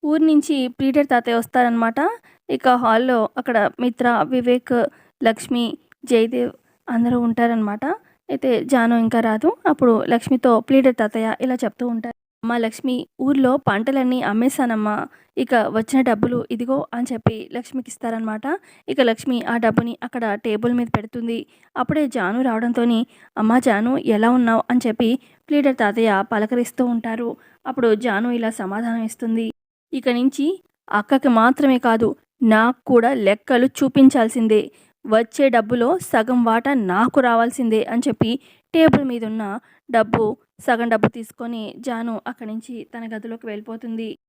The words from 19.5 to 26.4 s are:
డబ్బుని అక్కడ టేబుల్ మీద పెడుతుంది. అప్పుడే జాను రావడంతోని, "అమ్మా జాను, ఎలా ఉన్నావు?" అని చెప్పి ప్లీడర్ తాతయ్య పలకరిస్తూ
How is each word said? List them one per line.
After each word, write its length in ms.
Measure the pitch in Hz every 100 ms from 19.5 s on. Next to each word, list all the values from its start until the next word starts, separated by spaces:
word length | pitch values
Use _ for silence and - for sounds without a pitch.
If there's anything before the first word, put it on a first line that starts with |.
| 233
డబ్బుని 380 | 226 220 233 233
అక్కడ 220 | 247 254 233
టేబుల్ 400 | 208 226 214 233
మీద 140 | 247 233
పెడుతుంది. 500 | 220 214 247 233 233 302 _ _ -
అప్పుడే 280 | 254 302 285
జాను 340 | 226 185 226
రావడంతోని, 580 | 262 220 240 240 240 226 240 _ _ -
"అమ్మా 220 | 214 240
జాను, 340 | 254 202 226 262 -
ఎలా 240 | 208 226
ఉన్నావు?" 320 | 254 240 226
అని 180 | - 247
చెప్పి 280 | 240 220 226 254 _ _
ప్లీడర్ 320 | _ 294 277 262
తాతయ్య 360 | 214 214 226 196 202
పలకరిస్తూ 580 | 220